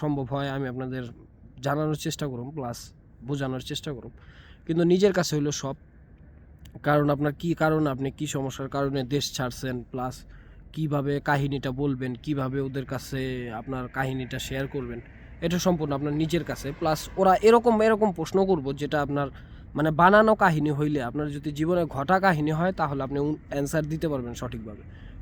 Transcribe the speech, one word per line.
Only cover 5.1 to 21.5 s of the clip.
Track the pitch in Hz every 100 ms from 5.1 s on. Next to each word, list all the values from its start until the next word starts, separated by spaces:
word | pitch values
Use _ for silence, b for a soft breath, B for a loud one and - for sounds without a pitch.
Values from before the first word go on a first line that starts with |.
| 185
কাছে | 156 151
হইল | 147 -
সব। | 135 147 - - - - - - - - - - 147
কারণ | 147 147
আপনার | 143 147 139
কী | 170 156
কারণ, | 156 156 147
আপনি | 131 135 -
কী | 147
সমস্যার | 143 135 - 135 139
কারণে | 139 139 123
দেশ | 143 - -
ছাড়ছেন, | 127 123 131 123 117
প্লাস | 127 127 - - b b b -
কীভাবে | 156 156 143 139 143 -
কাহিনীটা | 143 139 139 135 131
বলবেন, | 143 127 127 120
কীভাবে | 156 139 131 139 135
ওদের | 135 127
কাছে | 131 - 135 131 127 120 113
আপনার | 123 131 123 131
কাহিনীটা | 135 131 123 127 -
শেয়ার | 135 135
করবেন, | 143 123 117 - B B -
এটা | 165 175 190
সম্পূর্ণ | 165 151 139
আপনার | 147 151
নিজের | 160 165 143
কাছে। | 127 135 -
প্লাস | 160 151 - -
ওরা | 190 180 208
এরকম, | 233 233 214 220
এরকম | 214 208 170
প্রশ্ন | 156 190 190
করব | 175 135 135
যেটা | 143 151 143
আপনার | 143 139 B B B B 143
মানে | 156 151
বানানো | 180 208 220 -
কাহিনী | 190 156 151 143
হইলে, | 151 147 120
আপনার | 143 147 143
যদি | 151